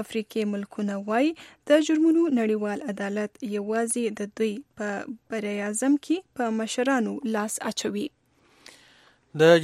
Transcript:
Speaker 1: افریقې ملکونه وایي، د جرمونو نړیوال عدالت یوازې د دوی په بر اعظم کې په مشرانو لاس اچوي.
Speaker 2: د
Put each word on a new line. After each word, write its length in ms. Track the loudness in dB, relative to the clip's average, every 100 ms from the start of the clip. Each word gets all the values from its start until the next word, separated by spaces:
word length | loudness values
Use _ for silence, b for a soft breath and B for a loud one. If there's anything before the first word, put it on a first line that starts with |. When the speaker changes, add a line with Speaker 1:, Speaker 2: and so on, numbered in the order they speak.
Speaker 1:
افریقې 480 | -4 -6 -4 -4 -4
ملکونه 480 | -4 -8 -6 -4 -4 -2
وایي، 240 | 2 2 -2 B B 4
د 100 | 4 6
جرمونو 380 | 4 4 4 4 2
نړیوال 440 | 2 0 -2 -4 -6
عدالت 480 | -6 -4 -4 -6 -8 -6
یوازې 680 | -6 -2 -2 -2 -2 -4 -4
د 100 | -10 -2
دوی 120 | -2 -2 -12 -10
په 80 | -6 -6 -8 -14 _
بر 160 | -6 -4
اعظم 440 | -4 -4 0 2 2
کې 340 | 2 -4 -4 -4
په 100 | -2 -2
مشرانو 560 | -4 -2 0 0 0 -4 -4 -4
لاس 220 | -4 -6 -6
اچوي. 320 | -4 -4 -4 -8 _ _ _ b b b b b b b b _
Speaker 2:
د 220 | 6 8 8